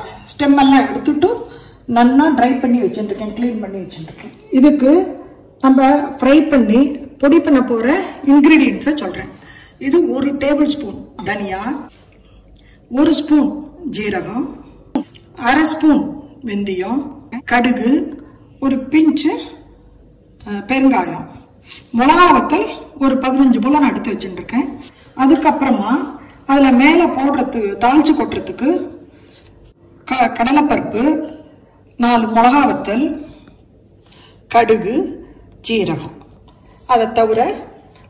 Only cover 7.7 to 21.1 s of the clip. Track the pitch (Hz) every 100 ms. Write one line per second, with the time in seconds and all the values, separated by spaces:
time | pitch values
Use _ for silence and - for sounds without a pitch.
7.7 | 233 233 359 359 - - 285 294 311 254
8.7 | - - 302 190 - - - - - -
9.7 | _ 269 349 302 254 285 - 277 302 294
10.7 | - 196 - - - 185 202 196 190 220
11.7 | 294 - - _ _ _ _ _ - _
12.7 | _ _ 247 330 311 - 302 262 - -
13.7 | - 320 180 214 185 160 226 330 - -
14.7 | - - - - - _ - 240 294 311
15.7 | - 302 285 - - - - 240 202 202
16.7 | 185 196 262 - - - 240 - 240 247
17.7 | 208 220 294 - - - - _ - 269
18.7 | 269 - 302 311 - 311 453 - - -
19.7 | - _ _ _ _ _ _ - 202 196
20.7 | 269 269 226 170